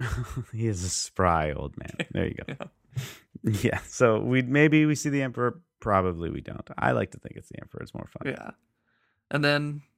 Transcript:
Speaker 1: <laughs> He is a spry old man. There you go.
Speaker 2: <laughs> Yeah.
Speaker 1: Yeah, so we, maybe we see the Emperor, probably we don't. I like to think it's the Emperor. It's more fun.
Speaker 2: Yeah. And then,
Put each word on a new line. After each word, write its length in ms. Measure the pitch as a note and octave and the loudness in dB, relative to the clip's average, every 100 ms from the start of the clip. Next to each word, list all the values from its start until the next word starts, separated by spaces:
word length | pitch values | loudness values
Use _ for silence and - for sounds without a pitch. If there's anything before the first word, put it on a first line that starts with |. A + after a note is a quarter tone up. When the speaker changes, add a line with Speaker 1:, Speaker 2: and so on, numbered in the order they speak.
Speaker 1:
<laughs> 520 | B2 A#2+ B2 - A2+ | -6 -4 -6 -8 -8
He 140 | A2 A2+ | -2 -2
is 160 | G2 | 0
a 60 | F2+ | -2
spry 640 | - - - F#2 E2 D2+ | -4 -4 2 4 4 2
old 240 | C#2+ C#2 - | -2 -8 -10
man. 300 | - - - | -12 -8 -6
There 140 | - F2+ | -2 -2
you 80 | - - | -4 -10
go. 80 | C#3 | -12
Speaker 2:
<laughs> 60 | - - _ - - - _ - | -12 -16 _ -10 -10 -14 _ -6
Yeah. 100 | - G#2 | -2 2
Speaker 1:
Yeah, 160 | A2+ - - | 2 0 -4
so 320 | - B2 A2 | 4 4 6
we, 200 | G#2+ B2+ | 2 0
maybe 440 | B2 C#3+ D#3 D#3 D3+ | 2 6 6 8 4
we 80 | |
see 160 | D3 D#3 | 2 0
the 100 | C#3 | -2
Emperor, 380 | C3+ A#2+ B2 A#2 _ _ | -2 -2 -2 -2 _ _
probably 500 | A#2 G2 F#2 E2 E2+ | 2 2 2 0 -4
we 100 | C#2+ | -6
don't. 260 | - - - - | -10 -12 -12 -2
I 140 | - | 0
like 180 | B2 G#2 | 0 -2
to 80 | - | -6
think 180 | - - | -16 -16
it's 120 | - | -16
the 100 | - | -18
Emperor. 220 | - - | -16 -14
It's 100 | - | -12
more 160 | - - - | -12 -10 -6
fun. 160 | - | -6
Speaker 2:
Yeah. 200 | - - - _ _ _ _ _ _ _ | -6 -12 -16 _ _ _ _ _ _ _
And 140 | C#3+ | 0
then, 380 | D3 D3 D3 D3 - | 2 2 -2 -8 -14